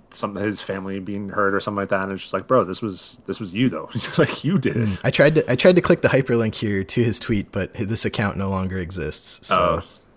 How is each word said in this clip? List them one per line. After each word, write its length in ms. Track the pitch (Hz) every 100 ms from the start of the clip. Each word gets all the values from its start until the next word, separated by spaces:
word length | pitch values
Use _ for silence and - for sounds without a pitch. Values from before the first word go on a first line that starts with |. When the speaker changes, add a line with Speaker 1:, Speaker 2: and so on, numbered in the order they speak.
| _
Speaker 1:
some, 240 | - 104 98
his 260 | 104 98
family 360 | - 98 98 98
being 300 | 92 101 101
hurt 260 | 101 98
or 60 | 98
something 160 | 107 101
like 140 | 95
that? 140 | 98
And 80 | 95
it's 100 | 95
just 100 | -
like, 140 | 95 -
"Bro, 180 | 127
this 160 | 90 92
was, 400 | 110 90 - - -
this 120 | 95
was 120 | 101
you, 160 | 95 131
though." 220 | 80 -
<laughs> 40 |
It's 240 | 110 - -
like, 240 | 139 -
you 140 | 143 190
did 200 | - 117
it. 100 | 110
Speaker 2:
Mm. 120 | 92
I 60 | 123
tried 240 | - 147
to, 160 | 156 -
I 20 | 123
tried 200 | 185 180
to 60 |
click 180 | - 175
the 80 | -
hyperlink 460 | 135 135 117 113
here 280 | - 110 98
to 220 | 92 -
his 160 | 110 101
tweet, 320 | - 104 -
but 240 | 104 90 -
hi-, 80 |
this 220 | 101 110 107
account 320 | - 101 -
no 100 | 98
longer 300 | 95 95 95
exists, 680 | 87 92 76 - - - -
so. 360 | 92 87 82
Speaker 1:
Oh, 60 | - - _